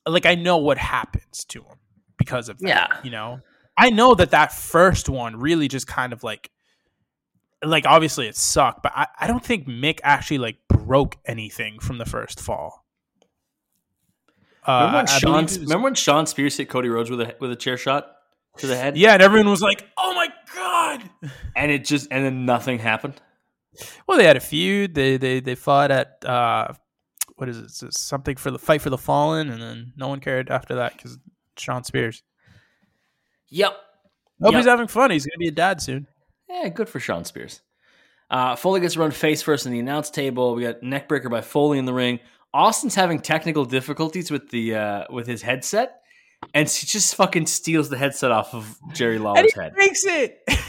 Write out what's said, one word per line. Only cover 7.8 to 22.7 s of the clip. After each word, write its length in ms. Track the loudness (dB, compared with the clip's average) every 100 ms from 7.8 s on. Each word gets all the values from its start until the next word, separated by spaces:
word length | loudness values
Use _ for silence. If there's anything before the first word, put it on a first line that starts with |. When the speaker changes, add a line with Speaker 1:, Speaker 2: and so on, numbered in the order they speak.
| 6
Speaker 1:
obviously 400 | 6 6 0 -6
it 80 | -4
sucked, 460 | 0 2 2 0
but 100 | -4
I, 120 | -2 -4 -4
I 80 | -4
don't 140 | -4
think 220 | -2 -6 -4
Mick 340 | -4 -4 -2
actually, 360 | 2 0 0 -4
like, 200 | -4 -8 _
broke 480 | 0 2 2 2 -4
anything 540 | -10 -8 -10 -10 -10 -8
from 180 | -10 -8
the 80 |
first 340 | -8 -10 -10 -12
fall. 460 | -10 -8 -10 -16 _ _ _ _ _ _ _ _ _ _ _ _ _ _ _ _ _ _ 0
Uh, 140 | 2 4
Speaker 2:
Remember 100 | 4
when 100 | 2
Speaker 1:
I, 40 |
I 40 | 2
Speaker 2:
Sean, 140 | 4
Speaker 1:
believe 60 | 4
it 60 |
was 140 | 2 -2
Speaker 2:
remember 240 | -2 0
when 100 | 0
Sean 320 | 0 2 2 2
Spears 300 | -2 -2 -2
hit 120 | -4
Cody 200 | -2 -2
Rhodes 200 | -2 -2
with 100 | -4
a, 140 | -6 -6
with 100 | -8
a 60 | -6
chair 200 | -4 -4
shot 340 | -2 -2 -4 _ _ _ _ -10
to 80 | -4
the 100 | -2
head? 200 | -2 6
Speaker 1:
Yeah, 160 | 8
and 80 | 10
everyone 260 | 10 8 6
was 140 | 4
like, 240 | 2 -2 -6 -4
"Oh 160 | -4
my 140 | -2 -4 -6 -18
God!" 540 | -10 -2 0 0 -4 -12 _ -16 -14 -10 -4
Speaker 2:
And 140 | 0
it 140 | 0 0
just, 220 | -2 -2
and 120 | -2
then 200 | -2 -2
nothing 340 | 0 0 0